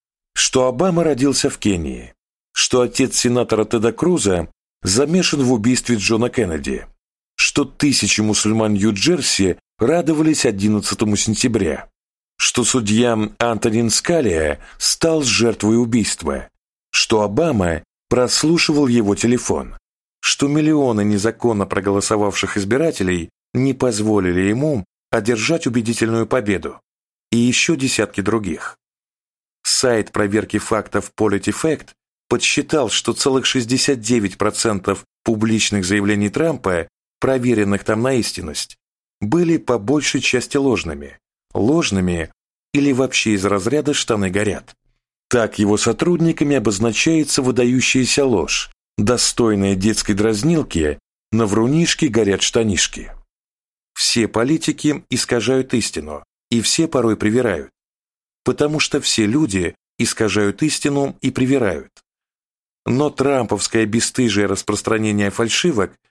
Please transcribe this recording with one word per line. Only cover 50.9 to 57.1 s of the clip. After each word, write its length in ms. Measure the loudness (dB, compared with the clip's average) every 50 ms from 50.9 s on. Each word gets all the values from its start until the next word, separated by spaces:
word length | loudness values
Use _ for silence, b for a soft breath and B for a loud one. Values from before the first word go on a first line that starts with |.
| -4 -6 _ _ _ _ _ -4
"на 140 | 0 0 0
врунишке 640 | 2 2 2 2 2 2 2 2 0 0 0 -2 0
горят 340 | 2 2 2 2 2 0
штанишки". 680 | 0 0 0 0 0 0 0 0 -2 -4 -4 -12 -16 -16 -18 -20 -20 _ _ _ _ _ _ _ _ _ _ _ _ _ -8
Все 340 | -4 -4 -2 0 0 0 0
политики 760 | 0 0 0 0 0 0 0 -4 -4 -2 -2 -2 -2 -2 -6 -6
искажают 640 | -4 -4 -2 -2 -2 -2 0 0 0 0 0 0 -2
истину, 500 | -2 -2 -2 -6 -8 -10 -10 -14 -14 -16 _ _ _ _ -2
и 100 | -2 0
все 260 | 0 0 0 0 0 0
порой 300 | 2 2 2 2